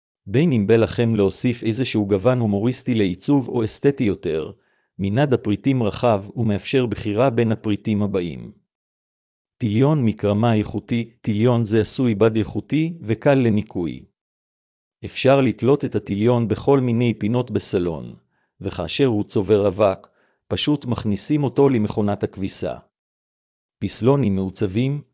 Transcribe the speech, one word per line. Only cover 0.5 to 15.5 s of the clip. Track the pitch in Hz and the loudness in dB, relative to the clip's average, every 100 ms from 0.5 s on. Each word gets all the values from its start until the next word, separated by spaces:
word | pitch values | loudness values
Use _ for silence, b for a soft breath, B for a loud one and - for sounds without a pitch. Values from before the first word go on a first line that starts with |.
אם | 120 101 | 2 4
בא | 113 | 4
לכם | 101 - 117 | 4 0 0
להוסיף | 110 98 - 127 120 | 2 2 2 -2 -2
איזשהו | 110 110 131 110 98 | -4 -2 0 0 2
גוון | 101 107 127 | 2 2 2
הומוריסטי | 110 101 117 123 - | 0 0 0 -2 -2
לעיצוב | 110 98 92 - 143 117 | 0 0 -2 0 0 2
או | 123 | -4
אסתטי | 110 - 143 139 | -2 0 0 2
יותר, | 113 90 90 78 76 - _ _ _ - | -2 -2 -4 -4 -6 -12 _ _ _ -6
מנעד | 98 113 147 | -2 0 2
הפריטים | 120 - 101 135 131 | 0 0 -2 0 0
רחב | 107 - 123 104 101 - | 0 0 0 0 -2 -4
ומאפשר | 110 104 - 135 120 | -2 -2 0 0 0
בחירה | 104 104 101 131 | -4 -4 0 0
בין | 117 113 | 2 0
הפריטים | 110 110 104 - 104 | 0 -2 -4 -2 -2
הבאים. | 101 95 87 64 58 - _ _ _ _ _ _ _ _ _ - | 0 -2 -4 -10 -14 -20 _ _ _ _ _ _ _ _ _ -6
טיליון | 117 104 139 156 | -2 2 2 4
מקרמה | 113 101 101 101 117 | 0 0 0 2 2
איכותי, | 110 104 110 - 117 117 _ | 2 0 -6 -4 -4 -4 _
טיליון | - 104 123 117 | -4 2 2 2
זה | 110 113 | 2 2
עשוי | 104 - 123 | 0 0 0
בד | 101 113 110 | 4 2 2
איכותי | 98 110 - 143 165 165 | -4 -6 -4 -2 -2 -6
וקל | 110 110 147 | -6 -2 2
לניקוי. | 135 117 104 104 98 82 62 - _ _ _ _ _ _ _ _ _ | 4 4 2 -2 -6 -6 -8 -16 _ _ _ _ _ _ _ _ _
אפשר | - - 127 139 | -14 0 2 4
לתלות | 127 | 2